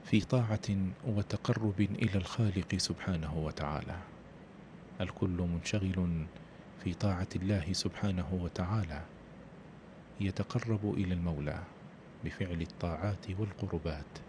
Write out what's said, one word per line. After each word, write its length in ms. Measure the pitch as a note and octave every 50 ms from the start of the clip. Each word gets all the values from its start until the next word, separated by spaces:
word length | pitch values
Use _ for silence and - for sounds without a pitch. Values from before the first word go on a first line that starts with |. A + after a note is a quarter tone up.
| -
في 160 | - - G#2+
طاعة 480 | - - C3 B2+ A#2+ G#2+ G#2+ G2+ - - G2+ G2 F#2+ F#2 - - -
وتقرب 720 | C3 G#2 G#2 G2+ - - - - - A#2+ G#2+ A2 G#2 F#2+ F#2+
إلى 340 | G#2 F#2+ G2+ - A2+ G2+ F#2+
الخالق 600 | G2 F2 - - - A#2 G#2 F#2 G2 F2+ - G2
سبحانه 580 | F#2 - - E2+ - - - F#2 E2 D#2 D2+ D#2 D#2+
وتعالى. 600 | D#2 D2+ D2 - D2+ D2 D2+ D2 - - D#2+ F2 F2 - - - - - - - - - - - - - - - - - - -
الكل 480 | F#2 F2+ - - - F#2+ F2+ F2 F2+ F2 E2+
منشغل 720 | E2 - - - G#2 F#2+ F#2+ F#2 F#2+ F2+ F2 E2+ D#2+ D#2 E2 - - - - - - - - - - -
في 100 | F2+ F2
طاعة 340 | - - G2+ F#2 F2+ F#2 - -
الله 360 | F2 F#2 G2 G#2 F#2+ D#2+ E2
سبحانه 680 | F#2 - - F#2 - - - G#2 F#2 F2+ E2+ D2 F#2 F2+
وتعالى، 600 | F2 E2+ - - F2+ F2 G#2+ A2 G2 D#2+ D2 D2+ E2+ - - - - - - - - - - - - - - - - - - - - - - -
يتقرب 760 | G2+ F#2+ - - G2+ - - B2 - A2+ A2 G2+ G#2 G#2 -
إلى 200 | - G2 F2+ F2+
المولى 480 | F2 E2+ E2+ D#2+ C#2+ D2 D2 D2 - F2+ - - - - - - - - - - - -
بفعل 380 | - - - G2 F2 F2 E2
الطاعات 680 | E2+ - - - - E2+ D#2+ - G2+ G#2 G2+ - - - F#2 G2
والقربات. 800 | A2 G2+ - - G#2 G2 - E2 - E2 D2+ D2 D2+ - - - -